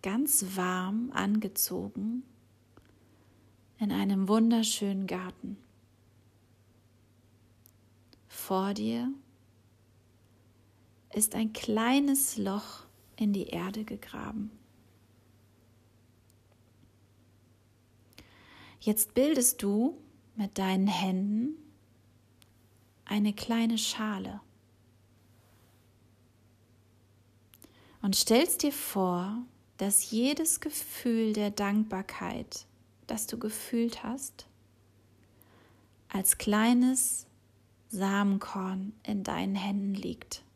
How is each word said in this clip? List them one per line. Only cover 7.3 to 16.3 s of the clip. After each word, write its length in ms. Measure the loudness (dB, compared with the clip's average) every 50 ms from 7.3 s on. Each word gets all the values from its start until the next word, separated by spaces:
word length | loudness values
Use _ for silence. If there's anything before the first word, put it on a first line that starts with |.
| _ _ _ _ _ _ _ -20 _ _ _ _ _ _ _ _ -20 _ _
Vor 460 | _ -14 -14 -4 -2 0 0 0 0 -2
dir 380 | -2 -2 -2 -2 0 -2 -4 -4 -6 -12 -20 -20 _ _ _ _ _ _ _ _ _ _ _ _ _ _ _ _ _ _ _ _ _ _ _ _ _ _ _ _ _ _ _ _ _ _ _ -2
ist 220 | 0 0 0 0
ein 180 | -2 -2 -2 -2
kleines 840 | -4 -2 0 0 2 4 4 4 4 4 4 2 2 2 0 -2
Loch 480 | -2 -2 -2 -2 -4 -6 -8 -16 -18 -20 -20 -20 -20 -20 -20 -6
in 180 | -2 0 2 2
die 140 | 0 -2
Erde 360 | -4 -6 -6 -6 -6 -6 -8 -8
gegraben. 680 | -8 -10 -12 -12 -12 -12 -10 -8 -8 -8 -8 -8 -10 -12 -16 -20 _ _ -20 -20 -20 _ -20 _ _ _ -20 _ _ _ _ -20 _ _ _ _ _ _ _ _ _ _ _ _ _ _ _ _ _